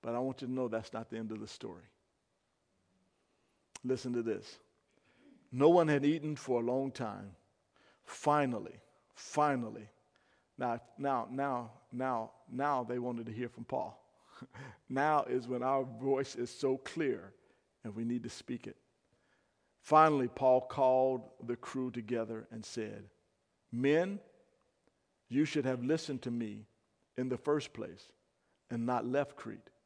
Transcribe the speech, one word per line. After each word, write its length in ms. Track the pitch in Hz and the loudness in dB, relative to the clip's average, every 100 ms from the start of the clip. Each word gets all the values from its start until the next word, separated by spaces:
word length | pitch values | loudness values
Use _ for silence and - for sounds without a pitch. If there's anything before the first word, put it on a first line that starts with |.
But 120 | - | -2
I 40 | 120 | -2
want 240 | 131 131 | -2 -4
you 40 | 127 | -4
to 60 | |
know 160 | 127 123 | -2 -2
that's 240 | 110 110 | -2 -4
not 180 | 113 113 | -10 -8
the 60 | 113 | -8
end 160 | 110 | -6
of 80 | 110 | -6
the 80 | 107 | -10
story. 340 | - 113 87 - _ _ _ _ _ _ _ _ _ _ _ _ _ _ _ _ _ _ - | -10 -12 -12 -20 _ _ _ _ _ _ _ _ _ _ _ _ _ _ _ _ _ _ -10
Listen 300 | 123 127 127 | -2 -2 0
to 100 | 120 | 0
this. 360 | 113 101 101 - _ _ _ _ _ _ - - _ | 0 -2 -6 -20 _ _ _ _ _ _ -20 -20 _
No 200 | 123 147 | 6 8
one 180 | 175 160 | 8 8
had 160 | 143 | 4
eaten 320 | 147 160 151 147 | 4 2 -2 -6
for 240 | - 123 | 0 0
a 40 | |
long 280 | 117 127 135 | 2 0 -2
time. 380 | 127 117 101 101 85 _ _ _ _ _ _ | -4 -6 -6 -12 -18 _ _ _ _ _ _
Finally, 760 | - - 147 147 139 113 85 - _ _ _ | -18 -4 2 4 4 -2 -6 -14 _ _ _
finally. 760 | - - - 147 135 113 110 107 _ _ _ _ _ _ - | -20 -6 2 2 2 -2 -10 -16 _ _ _ _ _ _ -4
Now, 220 | 127 117 - - | -2 -2 -6 -6
now, 280 | 139 131 113 | -2 0 -2
now, 400 | 131 139 123 117 113 _ | -4 -2 -2 -6 -16 _
now, 380 | 120 131 120 110 - - | -4 -2 -2 -4 -12 -12
now 340 | 123 143 135 | -4 0 0
they 140 | 117 123 | 0 -4
wanted 280 | 123 120 113 | -4 -6 -8
to 60 | |
hear 160 | 110 120 | -6 -8
from 160 | - | -8
Paul. 340 | 117 131 - - _ _ _ - | -6 -6 -6 -10 _ _ _ -20
<laughs> 480 | 131 - 135 - _ | -20 -16 -18 -18 _
Now 360 | 131 151 151 | 0 4 4
is 240 | 127 127 120 | 2 -2 -2
when 140 | 123 | -2
our 220 | 127 135 | 0 0
voice 500 | 127 113 135 135 135 | 0 -4 0 0 0
is 160 | - 120 | -4 -6
so 280 | - 135 127 | -2 0 0
clear 540 | - - 147 98 95 _ _ _ _ _ | -4 -2 0 -2 -6 _ _ _ _ _
and 100 | 113 | -10
we 100 | 104 | -6
need 180 | 113 120 | -2 -2
to 60 | 117 | -6
speak 360 | - - 123 - | -12 -10 -10 -10
it. 100 | - _ _ _ _ _ _ _ _ _ _ | -16 _ _ _ _ _ _ _ _ _ _
Finally, 460 | - 156 156 147 123 | 6 8 10 8 0
Paul 340 | - 131 127 | 4 6 6
called 600 | 127 - 131 131 131 127 - - 120 | 4 2 4 6 4 0 -6 -16 -8
the 100 | 120 | -8
crew 340 | - 135 127 | -6 -6 -4
together 560 | 120 107 117 113 113 110 | -6 -4 -4 -4 -8 -10
and 140 | 117 | -14
said, 400 | 104 - 107 104 101 _ _ _ _ _ _ | -10 -6 -6 -8 -16 _ _ _ _ _ _
"Men, 480 | 117 135 156 185 202 - _ _ _ _ _ _ _ _ _ _ | 0 4 4 2 -4 -12 _ _ _ _ _ _ _ _ _ _
you 160 | 123 | 0
should 200 | 151 156 | 2 2
have 200 | 131 127 | 0 -2
listened 380 | 123 156 - 131 | 0 0 -2 -6
to 80 | 127 | -4
me 360 | 120 110 104 110 _ _ _ _ - | -4 -4 -8 -16 _ _ _ _ -6
in 120 | 127 | -4
the 80 | 123 | -2
first 360 | - 151 143 | 0 0 -2
place 400 | - - - - _ _ _ _ _ _ | -10 -12 -12 -20 _ _ _ _ _ _
and 160 | 117 117 | -4 0
not 200 | 123 113 | 0 0
left 300 | 135 143 - | -2 -2 -6
Crete." 340 | 113 110 - _ | -12 -12 -16 _